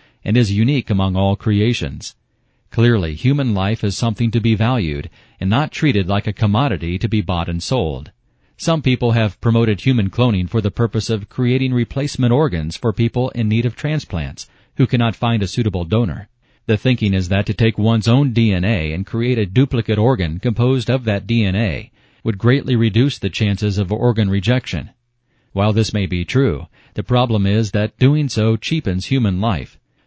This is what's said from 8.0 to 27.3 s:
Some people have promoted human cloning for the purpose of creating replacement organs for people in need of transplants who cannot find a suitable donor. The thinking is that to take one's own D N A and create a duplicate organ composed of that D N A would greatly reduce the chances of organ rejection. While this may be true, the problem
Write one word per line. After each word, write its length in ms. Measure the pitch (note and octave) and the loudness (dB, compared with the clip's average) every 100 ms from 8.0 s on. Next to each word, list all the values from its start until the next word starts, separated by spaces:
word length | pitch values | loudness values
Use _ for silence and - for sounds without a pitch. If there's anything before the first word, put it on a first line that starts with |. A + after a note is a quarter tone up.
| D2 - _ _ _ - | -10 -20 _ _ _ -8
Some 260 | - D#3+ | -2 0
people 300 | C3 B2+ A#2+ | 0 0 2
have 280 | A#2 G#2+ - | 2 0 0
promoted 400 | A#2 A2+ A2+ G2+ | 0 2 2 0
human 300 | - B2+ G2 | 2 2 0
cloning 380 | - B2 G2 F2 | 2 2 2 0
for 120 | A#2 | -2
the 100 | G2+ | -2
purpose 380 | - A#2 A2+ - | 0 -2 -2 -2
of 200 | A2 G2 | -4 -6
creating 440 | - B2 C3 C3 | -4 0 0 0
replacement 600 | B2 A#2 - C#3+ - B2 | 0 -2 -2 -4 0 2
organs 440 | B2 D3+ F2 D#2+ - | 4 2 0 -6 -4
for 160 | A#2+ | -4
people 380 | G#2 A#2 B2+ B2+ | 0 0 0 -4
in 180 | - G#2+ | -2 0
need 160 | A2 | 0
of 120 | A#2+ - | 0 -4
transplants 720 | D3 D3+ - F2 C#2+ - - _ _ - | -4 -4 -4 -6 -6 -10 -18 _ _ -2
who 100 | B2+ | 0
cannot 300 | B2+ A#2 G2+ | 2 0 -2
find 260 | A#2+ A2+ | -2 0
a 40 | G2 | -2
suitable 380 | - G#2+ F2+ | -2 -2 -2
donor. 440 | E2+ G#2+ A2+ C#2 G2 _ _ _ - | -2 0 -2 -4 -12 _ _ _ -2
The 100 | G#2+ | 0
thinking 360 | C3 B2 G#2+ | 0 0 0
is 160 | G2 F2+ | 0 0
that 180 | G2 G#2 | -2 -2
to 80 | |
take 220 | G2+ A2+ G#2+ | 0 0 2
one's 300 | G#2+ A2+ G#2+ | 2 2 4
own 260 | B2 C#3+ | 4 2
D 200 | A#2 A2+ | 2 2
N 120 | F#2 | 2
A 280 | F#2 G#2+ D#2 | 0 -2 -2
and 140 | D#2+ G2 | -6 -6
create 320 | A2+ A#2+ A#2+ | -4 -2 -2
a 80 | G2+ | 0
duplicate 520 | F#2+ C#3 A#2+ A2+ G#2+ | 2 2 0 -2 2
organ 420 | A2+ B2 E2+ E2 | 2 2 -2 -2
composed 500 | B2+ G#2+ A#2+ C3+ A#2 | -2 0 2 0 0
of 140 | C3 | -2
that 240 | A2+ G2+ F#2+ | -2 -4 -2
D 160 | A#2 | 0
N 120 | G2+ F#2 | 2 0
A 340 | A2 C2+ - _ _ _ | -2 -4 -10 _ _ _
would 160 | A2+ G2+ | -6 0
greatly 380 | A#2 C#3 - A#2+ | 2 2 2 2
reduce 420 | A2+ G#2 C#3 - | 2 2 2 0
the 100 | G2 | -6
chances 500 | - G#2+ G2+ G#2 G2+ | -2 -2 0 0 0
of 120 | F#2+ | -2
organ 400 | G#2+ A#2+ A2 G2+ | 0 0 2 2
rejection. 600 | G2 F#2+ B2+ - E2 - _ _ _ _ _ _ | 0 0 -2 -2 -8 -10 _ _ _ _ _ _
While 220 | F#2+ G#2 | -2 0
this 200 | G#2+ G#2+ | 2 0
may 140 | G#2+ F#2 | -2 -2
be 180 | F2 | -4
true, 440 | F2 B2 C3+ D2 E2 _ _ | -2 0 0 0 -8 _ _
the 80 | - | -10
problem 460 | F#2+ B2 B2 | -2 0 2